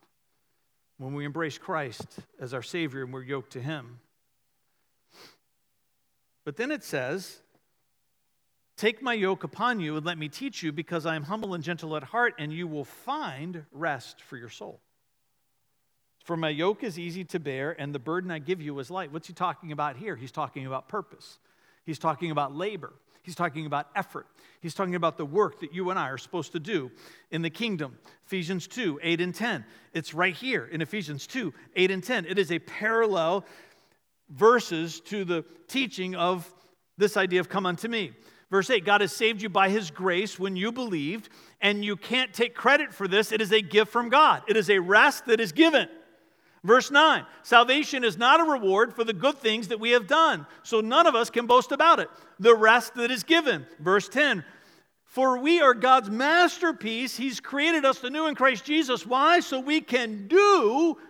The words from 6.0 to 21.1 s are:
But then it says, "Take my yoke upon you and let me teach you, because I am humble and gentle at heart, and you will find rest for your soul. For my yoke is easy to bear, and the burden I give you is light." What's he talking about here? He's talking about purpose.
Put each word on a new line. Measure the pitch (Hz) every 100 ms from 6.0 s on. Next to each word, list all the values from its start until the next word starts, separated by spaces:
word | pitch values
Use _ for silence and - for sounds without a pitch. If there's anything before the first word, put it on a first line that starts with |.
| _ _ _ _
But | - 139
then | 247
it | 294
says, | - 147 127 185 180 - _ _ _ _ _ _ _ _ _ _ _ _ _ -
"Take | 214 233
my | 262
yoke | 226 190 185
upon | 156 - 240 226
you | 156 156
and |
let | 156 170
me | 151
teach | - 269 -
you, | 160
because | 147 160 170 160
I |
am | 160
humble | 147 220 208
and | 175
gentle | 151 170 160 151
at |
heart, | 139 233 240 -
and | 151
you | 160 175
will | 151
find | 131 - - 294 240 135 165 175 147
rest | 143 165 135 - -
for | - 127
your | 117
soul. | - 208 - _ _ _ _ _ _ _ _ _ _ _ _ _ _
For | - 165
my | 160
yoke | 147 180 208
is | 240 165
easy | 170 170 180
to | 180
bear, | 143 131 143 170
and | 143
the | 143
burden | 123 175 180
I | 160
give | 143 185
you | 147 139
is | 131
light." | 185 160
What's | 156 -
he |
talking | 170 180 - 170
about | 147 147 131
here? | 214 131
He's | 127
talking | - 139 143 131
about | 131 -
purpose. | 214 -